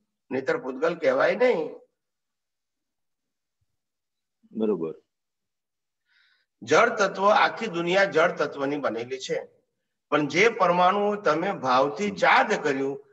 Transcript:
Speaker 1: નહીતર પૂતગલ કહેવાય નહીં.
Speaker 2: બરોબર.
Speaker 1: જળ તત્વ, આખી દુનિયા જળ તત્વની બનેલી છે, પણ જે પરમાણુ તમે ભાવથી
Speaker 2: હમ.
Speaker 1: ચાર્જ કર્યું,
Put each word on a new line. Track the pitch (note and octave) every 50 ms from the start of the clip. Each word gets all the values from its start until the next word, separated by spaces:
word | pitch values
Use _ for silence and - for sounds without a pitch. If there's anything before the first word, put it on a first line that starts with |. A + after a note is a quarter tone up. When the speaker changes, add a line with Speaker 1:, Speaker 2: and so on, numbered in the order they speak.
| _ _ _ _ _ -
Speaker 1:
નહીતર | B2+ C3+ - D#3+ D#3+ D3+
પૂતગલ | C3 C3 C3 C3 D#3 E3+ F3
કહેવાય | E3 D#3 - B2+ C#3+ D#3 E3 G3
નહીં. | G#3 B3+ B3 G#3 E3+ D3+ - - - _ _ _ _ _ _ _ _ _ _ _ _ _ _ _ _ _ _ _ _ _ _ _ _ _ _ _ _ _ _ _ _ _ _ _ _ _ _ _ _ _ _ _ _ _ _ _ _ _ _ _ _ _ _
Speaker 2:
બરોબર. | - A2 A2 G#2+ G2+ E2+ D#2+ D#2+ - - _ _ _ _ _ _ _ _ _ _ _ _ _ _ _ _ _ _ _ _ _ _ _ _ _ _ _ _ _ _ _ _
Speaker 1:
જળ | - A#2 D3 F#3 A3+ A#3+
તત્વ, | - G#3+ G3 F3 F3 F#3 G3 G#3
આખી | - - E3 E3 - - A3+
દુનિયા | G3 E3 E3+ E3+ F3 F3+ G3 G3
જળ | - - D#3 E3+ F3+
તત્વની | E3+ - D3+ C#3 - C#3+ C3+ C#3 D3
બનેલી | C#3+ C3 - A2 A2+ A#2+ B2 C3 C3
છે, | - - A#2 - - - _ _ _ _ _ _ _ _ _ _ _ -
પણ | D3 D3+ D3+
જે | C3+ D3+ F3+ G#3+ A#3
પરમાણુ | A3 - F#3 F3 F3 F3 F3+ F#3 G3+ G3+ G3+ G#3 G#3 -
તમે | - D#3 D3+ D#3+ F#3 G3+
ભાવથી | F#3+ D3 B2 C3 - - C#3+ C#3+ - - G#3 G3+
Speaker 2:
હમ. | F#3
Speaker 1:
ચાર્જ | E3 E3+ E3 - B3+ C4 G#3+ G3 -
કર્યું, | - D3 C3+ C3+ C3+ C#3 C#3 - - _